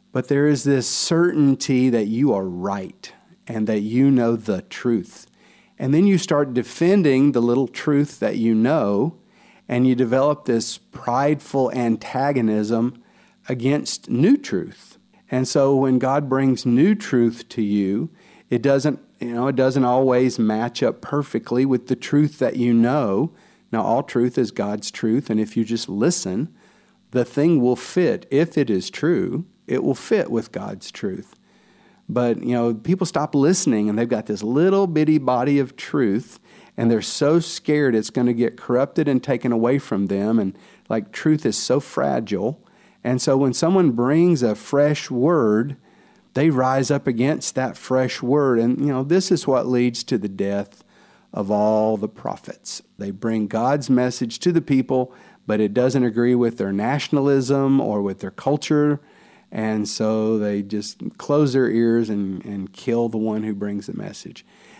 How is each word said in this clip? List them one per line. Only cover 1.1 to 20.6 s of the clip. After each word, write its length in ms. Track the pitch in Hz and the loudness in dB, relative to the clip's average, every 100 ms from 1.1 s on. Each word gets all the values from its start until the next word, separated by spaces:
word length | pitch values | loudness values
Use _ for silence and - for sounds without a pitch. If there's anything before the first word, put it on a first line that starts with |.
| 165 175 156 143 135 - 127 131 | 2 2 4 2 2 0 2 2
that 160 | 117 104 | 2 0
you 260 | 113 143 | 0 2
are 160 | 101 95 | 0 -2
right 640 | 90 95 101 92 - - - _ _ - | -4 -4 -6 -8 -14 -20 -20 _ _ -10
and 180 | 113 107 | -4 -2
that 140 | 107 | -2
you 320 | 107 120 139 | 0 2 4
know 240 | 131 117 117 | 4 2 0
the 260 | 110 92 | -2 -4
truth. 640 | - - 127 113 - - - _ _ _ _ - | -6 -6 -2 -2 -2 -14 -20 _ _ _ _ -8
And 160 | 131 | 0
then 140 | 147 202 | 4 4
you 120 | 185 | 4
start 360 | - 147 143 | 2 0 0
defending 800 | 123 117 - 170 202 156 131 143 | -2 -4 0 2 4 4 4 4
the 100 | 123 | 4
little 240 | 120 123 127 | 2 2 0
truth 540 | - - 143 147 - | -4 0 0 0 -2
that 160 | 107 104 | -4 0
you 180 | 113 | 2
know, 640 | 110 117 156 104 101 147 - _ _ _ _ - | 2 2 2 2 0 -2 -4 _ _ _ _ -6
and 200 | 123 127 | 0 2
you 80 | 123 | 2
develop 480 | 123 131 143 147 | 2 2 2 0
this 340 | - 117 113 - | -2 -2 -2 -10
prideful 920 | _ - - 120 143 147 - 139 127 | _ -10 -4 0 0 0 -2 -2 0
antagonism 1300 | 131 117 110 - 127 139 135 113 107 107 113 117 - _ _ _ _ - | 0 -2 -2 -4 -2 0 0 0 0 0 -2 -2 -6 _ _ _ _ -8
against 600 | 127 127 147 - - - | -4 -2 -2 -4 -10 -4
new 280 | 120 175 285 | 2 4 4
truth. 640 | - 98 85 - - - _ _ _ | 0 -6 -6 -14 -20 -20 _ _ _
And 160 | 127 131 | -4 0
so 260 | 151 135 | 2 2
when 240 | 139 135 131 | 2 2 2
God 300 | 131 143 143 | 2 -2 0
brings 360 | 135 135 123 | 0 2 0
new 300 | 127 120 180 | 2 4 4
truth 540 | 208 - 127 117 117 - | 2 0 2 2 0 -8
to 140 | - | -6
you, 480 | 104 101 98 101 160 - - - _ | -2 0 0 -2 -4 -10 -20 -20 _
it 120 | 123 | -2
doesn't, 380 | 131 139 143 135 - _ | 2 2 0 -2 -8 _
you 160 | 123 | -8
know, 140 | 120 131 | -2 -2
it 80 | 127 | 0
doesn't 280 | 131 135 | 2 2
always 540 | 127 127 131 123 131 123 | 2 4 4 4 2 2
match 420 | 110 107 | 0 0